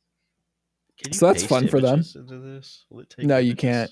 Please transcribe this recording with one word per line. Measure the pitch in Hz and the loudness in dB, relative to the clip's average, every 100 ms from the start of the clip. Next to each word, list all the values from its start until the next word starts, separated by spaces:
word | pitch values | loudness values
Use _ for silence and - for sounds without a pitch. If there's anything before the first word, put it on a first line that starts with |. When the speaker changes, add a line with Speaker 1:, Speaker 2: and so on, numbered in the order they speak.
| _ _ _ _ _ _ _ _ _ _ | _ _ _ _ _ _ _ _ _ _
Speaker 1:
Can | 139 | -10
you | - | 2
Speaker 2:
So | 175 | 2
that's | 196 | 2
Speaker 1:
paste | - | 2
Speaker 2:
fun | 131 131 | 0 2
for | 139 | 2
them. | 131 143 | 2 0
Speaker 1:
images | 165 143 | -2 -10
into | 127 131 | -18 -18
this? | 135 135 135 - _ | -16 -18 -20 -20 _
Will | 113 | -20
it | - | -20
take | - 143 | -8 0
Speaker 2:
No, | 135 | 2
you | 123 | 2
Speaker 1:
images? | 120 | 0
Speaker 2:
can't. | 127 120 113 | -2 -2 -4